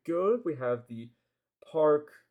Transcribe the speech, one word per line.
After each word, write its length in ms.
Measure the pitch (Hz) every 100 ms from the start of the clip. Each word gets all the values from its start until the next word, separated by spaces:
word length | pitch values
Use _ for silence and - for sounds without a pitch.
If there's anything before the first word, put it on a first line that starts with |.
good. 360 | - 170 190 233
We 120 | 185 135
have 300 | 123 120 117
the 200 | 117 120 _ _ _ _ _ -
park, 380 | 160 151 147 147 - _